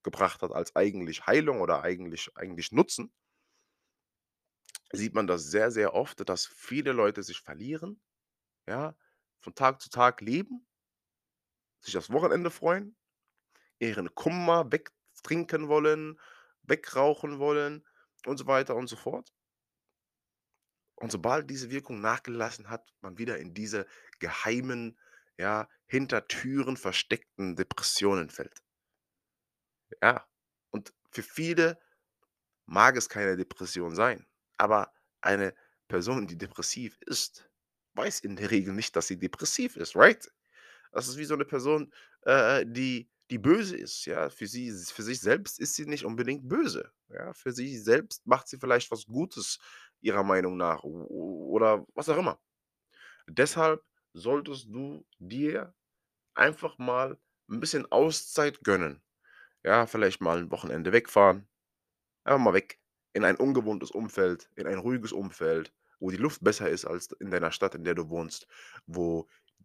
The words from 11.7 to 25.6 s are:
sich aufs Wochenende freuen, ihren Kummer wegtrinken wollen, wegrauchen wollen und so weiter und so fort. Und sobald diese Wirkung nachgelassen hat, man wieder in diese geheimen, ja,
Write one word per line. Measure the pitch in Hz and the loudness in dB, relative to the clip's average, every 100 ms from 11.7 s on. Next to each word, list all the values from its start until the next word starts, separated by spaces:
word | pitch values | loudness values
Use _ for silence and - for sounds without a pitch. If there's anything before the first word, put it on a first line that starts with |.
| _ | _
sich | - 95 | -8 -6
aufs | - | -2
Wochenende | 127 170 165 170 | 0 2 2 -2
freuen, | - 165 185 208 - _ _ _ _ _ _ _ _ | -2 0 0 -4 -18 _ _ _ _ _ _ _ _
ihren | 117 104 87 - | -4 -4 -6 -4
Kummer | - 175 170 170 143 | -2 0 2 2 2
wegtrinken | 151 - - _ - - 165 165 160 151 | -2 -4 -18 _ -20 -4 -4 -2 -4 2
wollen, | 151 151 156 156 156 - - _ _ | 4 4 2 -2 -14 -20 -20 _ _
wegrauchen | - 147 - 131 139 147 151 143 | -2 -2 -2 2 2 2 -4 -4
wollen | 143 147 147 151 - _ _ _ - | 0 0 -2 -6 -16 _ _ _ -8
und | 131 | -6
so | 135 | 0
weiter | 135 131 117 | 2 2 -4
und | 127 | -6
so | 110 | -8
fort. | - - - _ _ _ _ _ _ _ _ _ _ _ _ _ _ _ _ - | -8 -8 -12 _ _ _ _ _ _ _ _ _ _ _ _ _ _ _ _ -14
Und | 117 | -8
sobald | 110 113 143 143 | -2 0 0 -2
diese | 135 123 | -10 -8
Wirkung | 135 135 113 | -10 -10 -4
nachgelassen | 107 123 - 117 113 113 101 | -2 -2 -4 -6 -6 -6 -12
hat, | 117 - _ | -14 -14 _
man | 95 90 | -18 -10
wieder | 120 113 | -6 -6
in | 82 | -8
diese | 87 107 104 95 - - - | -10 -6 -6 -6 -12 -20 -10
geheimen, | 87 - 110 120 127 123 117 - _ - _ - | -8 -4 -2 -2 -2 -6 -8 -14 _ -20 _ -6
ja, | 92 107 | -2 -2